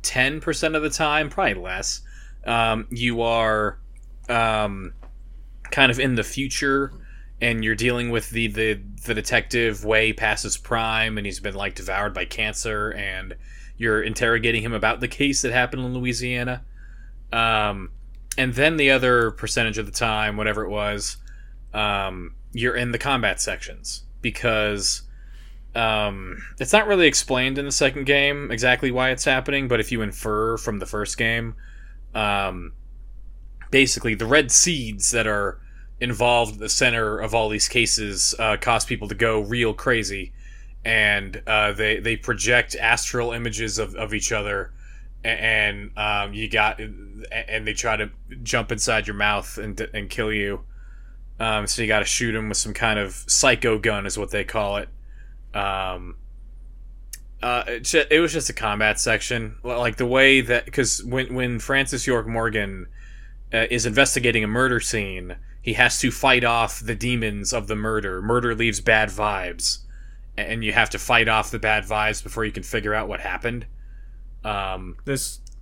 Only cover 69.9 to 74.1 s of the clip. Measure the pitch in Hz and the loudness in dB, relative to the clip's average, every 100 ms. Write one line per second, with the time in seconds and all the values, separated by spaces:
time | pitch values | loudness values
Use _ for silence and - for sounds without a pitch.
69.9 | - - - - - 101 113 107 113 110 | -14 -16 -16 -12 -6 -4 -2 2 2 2
70.9 | 101 - 120 113 110 101 117 107 107 107 | 0 4 4 6 4 2 0 2 2 2
71.9 | 107 107 107 - - 107 107 - 117 104 | 0 0 -2 -6 -4 -4 -4 -4 -4 0
72.9 | 107 101 92 98 92 117 120 - - - | -2 -2 -6 -6 -4 -4 -6 -8 -14 -14
73.9 | - - | -14 -14